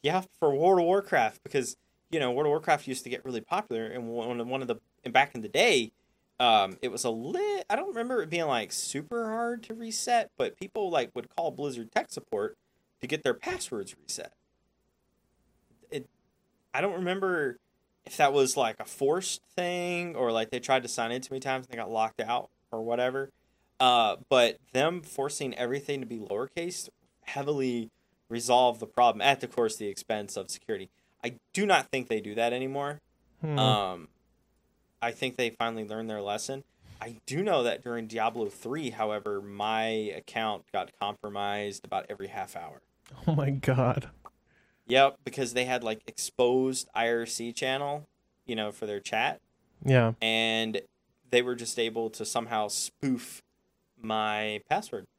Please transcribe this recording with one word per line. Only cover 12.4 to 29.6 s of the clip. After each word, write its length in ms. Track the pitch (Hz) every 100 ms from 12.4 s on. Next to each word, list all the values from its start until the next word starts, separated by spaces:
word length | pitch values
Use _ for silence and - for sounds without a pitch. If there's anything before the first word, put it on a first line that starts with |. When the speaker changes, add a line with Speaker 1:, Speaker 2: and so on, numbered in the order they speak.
| 110 - _ _ _ _
Speaker 1:
to 80 | 127
get 160 | 151
their 100 | 131
passwords 600 | 120 - 359 - 113 98 -
reset. 360 | - - - _ _ _ _ _ _ _ _ _ _ _ _ _ _ _ _
It, 200 | 147 - _ _ _ _ _ _
I 80 | 131
don't 140 | 190 180
remember 640 | 180 190 190 175 139 117 _ _ _ _ -
if 120 | -
that 160 | 147
was, 240 | 139 131 143
like, 240 | 120 107
a 40 | -
forced 560 | - 139 165 190 - _ -
thing, 600 | 175 175 175 175 175 165
or, 160 | 123
like, 160 | 113 113
they 100 | 127
tried 240 | 123 131
to 60 | 120
sign 240 | - 113
in 80 | 123
too 120 | 131
many 60 | 131
times 260 | 139 131 127
and 80 |
they 40 | 117
got 120 | 104
locked 300 | 110 110 -
out 300 | 110 123 - _ _
or 100 | 113
whatever. 480 | 113 120 127 135 135 _ _ _ _ _
Uh, 380 | 131 123 110 90 -
but 300 | 131 120 - _
them 280 | 127 151 180
forcing 540 | 156 - 139 - 139 -
everything 460 | 120 139 143 139
to 40 | 120
be 100 | 117
lowercase 720 | 107 101 135 - 170 180 - _ _ _
heavily 680 | - 143 139 147 131 120 113 _ _ _ _
resolve 460 | 117 117 123 123 113
the 80 | 110
problem 340 | - 120 110
at, 220 | 135 135
of 120 | 123
course, 200 | -